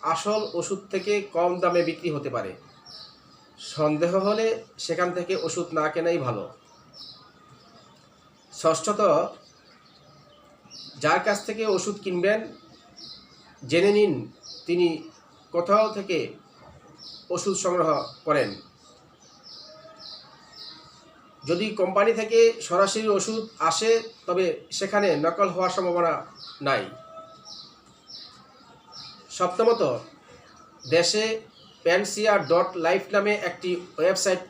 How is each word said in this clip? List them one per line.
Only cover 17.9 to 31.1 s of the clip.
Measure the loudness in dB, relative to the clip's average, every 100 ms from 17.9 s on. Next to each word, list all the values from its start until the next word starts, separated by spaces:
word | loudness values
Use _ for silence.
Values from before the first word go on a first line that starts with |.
| 0 -2 -10 0
করেন। | 0 0 -4 -18 _ -20 -20 -20 _ -20 -20 -20 -20 -20 -20 -20 -20 -18 -18 -20 -20 -20 -20 -20 -20 -20 -20 -20 -20 -20 -18
যদি | -4 -2 -2 -2
কোম্পানি | 0 4 4 2
থেকে | 2 6 6 6 -2
সরাসরি | 2 2 2 2 0
ওষুধ | 0 -4 -8 -2 0
আসে, | 2 2 2 0 -12 -4
তবে | 0 0 -2 -8 -6
সেখানে | 0 2 2 2
নকল | 0 2 0 2
হওয়ার | 0 0
সম্ভাবনা | 0 2 2 0 -6 -18 -18 -6 -2
নাই। | -2 -2 -12 -18 -20 -20 -20 -20 -20 -20 -20 _ -20 _ -18 -18 -20 -20 -20 -20 -20 -20 -20 -20 -20 -16 -4
সপ্তমত, | -2 2 2 4 2 0 -8 -20 -20 -20 -20 -20 -20 -20 0
দেশে | 2 2